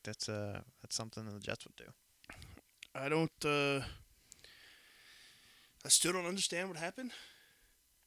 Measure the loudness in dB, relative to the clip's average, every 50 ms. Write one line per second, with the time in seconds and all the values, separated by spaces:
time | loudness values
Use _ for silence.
0 | -10 -10 -8 -6 -4 -4 -4 -2 -4 -4 -6 -8 -10 -12 -16 _ -10 -6 -6 -4
1 | -4 -6 -8 -8 -8 -8 -8 -8 -6 -6 -6 -6 -6 -12 -18 -18 -18 -18 -20 _
2 | _ _ _ _ -18 -18 -16 -16 -16 -16 -18 -20 -20 _ _ _ -16 -10 -8 -4
3 | 0 2 4 4 4 2 0 0 2 4 4 4 4 4 2 2 0 -4 -8 -12
4 | -16 -20 -20 -20 -20 -20 -20 -20 -20 -20 -20 -20 -20 -20 -20 -20 -20 -20 -20 -20
5 | -20 -20 -20 -20 -20 -20 -20 -20 -20 -20 -20 -20 -20 -20 -20 -8 4 6 6 8
6 | 8 6 4 2 2 0 0 2 0 0 2 0 -2 -2 -2 -4 -4 -4 -4 -6
7 | -8 -10 -10 -12 -16 -18 -20 -20 -20 -20 -20 _ -20 _ _ _ _ _ _ _
8 | _